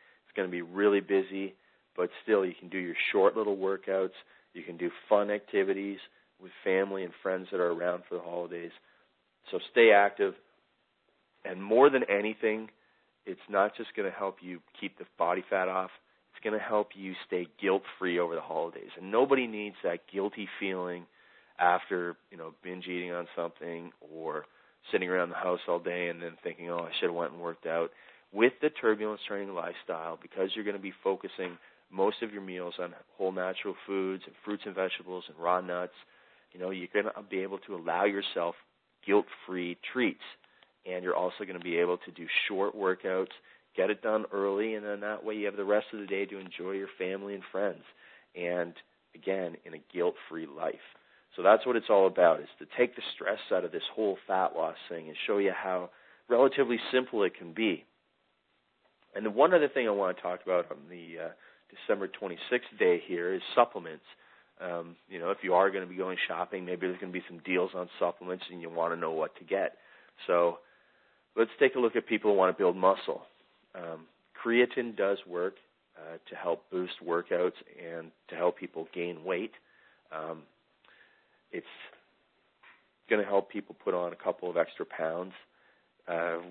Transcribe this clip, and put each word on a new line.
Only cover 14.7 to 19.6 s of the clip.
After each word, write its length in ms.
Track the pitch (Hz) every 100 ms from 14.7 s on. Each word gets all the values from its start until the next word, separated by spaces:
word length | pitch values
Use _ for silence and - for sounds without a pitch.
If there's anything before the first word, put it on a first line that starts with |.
| -
keep 180 | 98 -
the 100 | 82 -
body 240 | 85 90 90
fat 180 | 98 92
off. 240 | 92 92 - _ _ _
It's 120 | -
gonna 160 | 110 107
help 360 | 101 107 101 98
you 200 | 95 90 -
stay 220 | 90 87 -
guilt-free 600 | 95 95 - - 92 85
over 160 | 87 82
the 60 |
holidays. 500 | - 80 85 - - -
And 160 | 92
nobody 360 | 110 131 135 120
needs 280 | 107